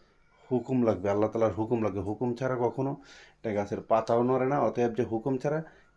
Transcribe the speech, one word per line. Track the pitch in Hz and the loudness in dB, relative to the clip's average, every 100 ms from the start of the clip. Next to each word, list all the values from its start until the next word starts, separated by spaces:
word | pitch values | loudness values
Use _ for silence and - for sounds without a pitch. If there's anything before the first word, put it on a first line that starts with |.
| _ _ _ _ - | _ _ _ _ -4
হুকুম | 127 120 127 | -4 0 2
লাগবে, | 113 92 101 | 4 2 0
আল্লাহ | 104 107 | 2 0
তাআলার | 113 110 | 2 2
হুকুম | 95 107 120 | 2 0 0
লাগবে। | 107 98 | 0 -2
হুকুম | 95 107 123 120 | -4 -4 -4 -2
ছাড়া | 131 123 | -2 0
কখনো | 120 135 135 | -2 -2 -4
একটা | 143 - - - _ 117 | -6 -12 -20 -20 _ -4
গাছের | 104 101 101 | -2 -2 -6
পাতাও | - 113 113 117 | 0 2 4 2
নড়ে | 123 131 131 | 2 2 2
না। | 143 | 2
অতএব | 113 120 120 113 | 0 2 0 0
যে | |
হুকুম | 107 110 135 131 | -2 -2 -2 -2
ছাড়া | 147 151 160 - _ | -2 -4 -6 -16 _